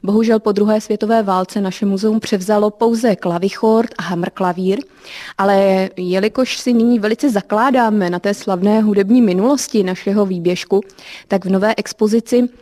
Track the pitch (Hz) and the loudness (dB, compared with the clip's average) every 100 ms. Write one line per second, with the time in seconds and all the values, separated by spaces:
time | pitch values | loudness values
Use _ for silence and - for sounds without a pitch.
0 | 190 214 226 220 220 202 208 214 - 208 | -2 0 2 2 2 0 2 0 -2 -4
1 | 214 226 196 185 185 208 196 185 202 196 | 0 0 2 -2 -2 -4 -4 -4 -2 0
2 | 214 220 - 202 185 208 208 214 226 226 | 0 -2 -2 -4 0 0 0 0 0 2
3 | 240 185 180 170 196 - 220 220 226 - | 0 0 -2 -2 -4 0 2 2 0 -6
4 | 170 175 185 - 185 175 185 208 - _ | -6 -4 -4 -4 -4 -2 -2 -2 -6 _
5 | - - - - 196 196 196 190 190 185 | -20 -18 -14 -2 0 4 4 2 -2 -6
6 | 180 185 214 214 254 - 254 233 233 240 | -4 -2 -2 -2 -4 -2 0 2 4 2
7 | 208 233 294 202 - 208 254 262 226 214 | 0 0 0 0 -2 0 2 2 2 0
8 | 175 175 202 202 - 180 196 214 214 202 | -2 -2 -4 -4 -4 0 2 2 2 2
9 | 196 254 220 180 226 285 - 220 185 185 | 4 4 4 2 2 0 0 -2 0 -2
10 | - 202 196 180 170 185 - 196 - - | -2 0 0 0 -2 -2 0 -2 -2 -16
11 | - - - 196 185 190 214 220 - - | -20 -20 -4 -4 0 0 0 -2 -6 -2
12 | 214 226 - 247 247 - | 0 0 2 0 0 -4